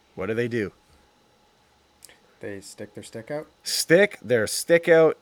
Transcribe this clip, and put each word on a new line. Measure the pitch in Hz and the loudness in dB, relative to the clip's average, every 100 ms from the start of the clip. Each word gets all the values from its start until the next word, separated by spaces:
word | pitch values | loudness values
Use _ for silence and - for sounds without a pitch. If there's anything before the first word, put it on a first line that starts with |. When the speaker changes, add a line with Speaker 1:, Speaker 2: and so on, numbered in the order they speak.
| _ | _
Speaker 1:
What | - 95 | -12 -6
do | 113 | -4
they | 120 | -4
do? | 117 98 - _ _ _ _ _ _ _ _ _ _ _ _ - _ _ _ | -4 -6 -10 _ _ _ _ _ _ _ _ _ _ _ _ -20 _ _ _
Speaker 2:
They | 107 98 | -16 -16
stick | 95 - 104 | -18 -20 -18
their | - | -18
stick | 107 113 113 | -18 -16 -12
out? | 147 156 _ | -12 -14 _
Speaker 1:
Stick | - - - 165 202 - | -8 -6 2 4 4 -2
their | 101 120 104 | -2 -2 -2
stick | - - 170 170 | -4 0 2 6
out | 160 160 - | 6 6 2